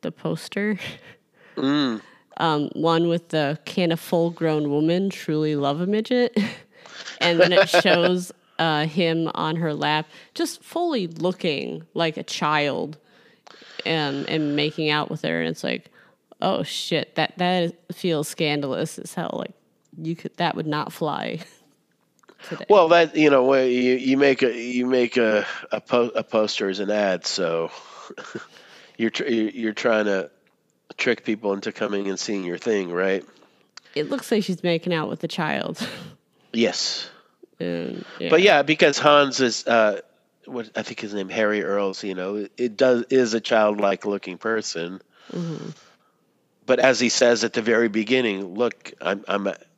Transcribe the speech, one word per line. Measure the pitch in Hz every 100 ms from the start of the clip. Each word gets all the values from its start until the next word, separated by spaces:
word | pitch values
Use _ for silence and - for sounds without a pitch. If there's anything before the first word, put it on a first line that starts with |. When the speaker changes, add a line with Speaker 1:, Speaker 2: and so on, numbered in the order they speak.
Speaker 1:
the | 170
poster. | 160 160 160 - - 208 202 - - - - _ _ _ -
Speaker 2:
Mm. | 135 147 139 110 - _ _ -
Speaker 1:
Um, | 160 151 147
one | - 160 165 170
with | 170 -
the | 156 143 151
"Can | - - 175
a | 170
full-grown | - 180 170 170 165 156 147
woman | 143 160 175 196
truly | - - 151 156 151
love | 143 143
a | 180
midget?" | 208 226 247 247 -
<laughs> | 208 - _ _ - - - -
And | 170 170
then | 175
it | 180 180
Speaker 2:
<laughs> | 175
Speaker 1:
shows, | 180 180 175 180 180 - _ _
uh, | 165 151 151
him | 151 170 165 165
on | - 156 160
her | 165
lap, | 147 151 151 160 - -
just | - 330 -
fully | - 330 349 269 175
looking | 165 170 185 180 143 62 160 160
like | - 165 156
a |
child, | - - 156 151 147 127 85 156 _ _ _ _ - - - - -
um, | 160 147 139 -
and | 160 147 147
making | 151 151 156
out | 151 -
with | 156
her. | - 82
And | 117
it's | 160
like, | - 62 - _ _ _ _ -
"Oh, | 180 190
shit, | 151 - - 165 - -
that, | 156 -
that | 180 180
is, | 170 - _
feels | - 185 156 151
scandalous | - 151 147 143 101 160 -
as | -
hell." | - - -
Like, | - - _ _ _ -
you | 160
could, | 170 - -
that | 175
would | - 156
not | 151 143
fly | - 156 143 58 165 - _ _ _ _
<laughs> | _ _ _ _ _ -
today. | 165 -
Speaker 2:
Well, | 202 165
that, | 170 165 156
you | 156
know, | 139 127
wh-, | 135 131
you, | 123 123
you | 127 135 135
make | 143 131
a, | 131 117
you | 117 123 123
make | 127 120 123
a, | 113 107 101 - -
a | 107
po-, | - 123 120
a | 113
poster | 110 113 107 - 101
as | 95
an | 101
ad, | 104 101 90 -
so | - 87 82 82 - - - - - -
<laughs> | - - - - - - _
you're | 113
tr-, | - -
you're, | 113 110
you're | 110 110
trying | 107 123 110 104
to | 98 78 _ _ _ _ _ _ -
trick | - 117
people | - 107 107
into | 98 104
coming | - 107 101 98
and | 95
seeing | - 101
your | 90 90
thing, | - 107 90
right? | 87 95 95 - _ _ _ _ - _
Speaker 1:
It | - 151
looks | 277 -
like | 220
she's | 196 175
making | 175 165 180
out | 170 156
with | 165
a | 165
child. | - 156 - - - -
<laughs> | - - - _ _ _
Speaker 2:
Yes. | 113 139 - - - - - _ _ - _
Speaker 1:
And, | 87 85 85 - - -
yeah. | 87
Speaker 2:
But | 160
yeah, | 196 156
because | 143 156 165 143
Hans | 151 147 143 127
is, | 127 110 -
uh, | 117 107 98 - _ _ _ -
what, | 127 110
I | -
think | 110 113
his | 110
name, | 101 95
Harry | 95 107 104
Earls, | 92 101 101 95
you | 104
know, | 92 92 104
it, | 101 -
it | 123 107
does, | 131 123 120
is | 131 123
a | 113
childlike | - 113 107 104 101 98 104
looking | 101 - 90
person. | 113 110 - 82 85 92 _ _ -
Speaker 1:
Mm-hmm. | - 170 156 - 156 _ _ _ _ _ _ _ _
Speaker 2:
But | - 127
as | 127 123
he | 120
says | - 123 117
at | 110
the | -
very | 113 113 117
beginning, | 107 110 131 120 98 98
"Look, | 98 120 - - -
I'm, | 85 98 -
I'm | 101 98
a | 87 -